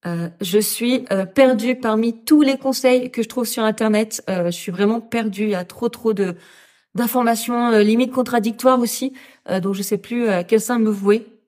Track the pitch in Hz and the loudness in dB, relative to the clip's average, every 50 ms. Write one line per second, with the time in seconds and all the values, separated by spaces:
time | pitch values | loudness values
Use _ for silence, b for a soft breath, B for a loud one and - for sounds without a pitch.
0 | _ 180 170 170 170 170 170 _ 202 185 175 208 214 - - - 233 240 254 254 | _ -6 -6 -6 -6 -6 -8 _ -8 0 2 2 2 2 -4 -4 -2 0 0 -2
1 | 254 - 196 190 190 185 - - 269 262 254 214 214 240 254 254 254 233 214 220 | -2 -2 -2 -2 -2 -2 4 4 6 6 6 2 0 -2 -4 -2 -2 -2 0 0
2 | 226 233 226 226 _ - 311 294 294 269 269 262 269 269 269 - - 262 254 254 | 0 -2 -4 -6 _ 4 4 6 6 4 2 0 -2 -4 -4 0 2 2 2 2
3 | 247 254 - - 226 220 - 254 240 226 - - 220 220 214 220 226 220 214 208 | 0 -2 -4 -6 -6 -4 -4 -6 -4 -4 -4 -2 0 -2 0 0 0 2 2 2
4 | 220 214 - - - - 190 180 175 175 175 170 - - 180 170 202 202 220 233 | 0 -2 -6 -12 -6 -6 -4 -2 -2 -2 -4 -6 -8 -8 -4 0 0 0 0 0
5 | 226 226 - 233 226 220 190 190 208 214 202 180 180 180 - - - 240 240 - | -4 -6 -6 -4 -4 -4 -4 -4 -2 -2 -2 -4 -6 -8 -10 -6 -6 -6 -6 -2
6 | - 226 220 190 202 185 175 175 b b b b b b b b b b _ 185 | -4 -2 0 0 -2 -4 -4 -8 b b b b b b b b b b _ -4
7 | 240 233 - 254 247 233 233 226 226 - 247 240 240 240 233 214 208 208 220 233 | -4 -2 0 0 0 0 0 0 -2 -4 -2 -2 0 2 4 4 4 4 4 2
8 | 254 247 254 262 254 - 247 240 202 233 226 233 - 262 262 254 240 226 - - | 0 0 0 -4 -2 0 0 -2 0 -2 -4 2 2 4 4 4 2 -2 -2 -4
9 | 254 269 262 B B B B B B - - 190 175 196 202 190 202 190 214 196 | -6 -8 -8 B B B B B B -4 -4 -4 -2 -2 -4 -4 -4 -4 -4 -6
10 | 202 - 240 240 240 226 196 180 180 180 226 220 214 - 247 240 226 214 214 196 | -4 -6 -4 -2 0 0 0 -2 0 2 0 0 2 0 -2 0 0 0 0 -2
11 | 196 196 208 226 233 - _ _ _ | 2 2 2 2 0 -8 _ _ _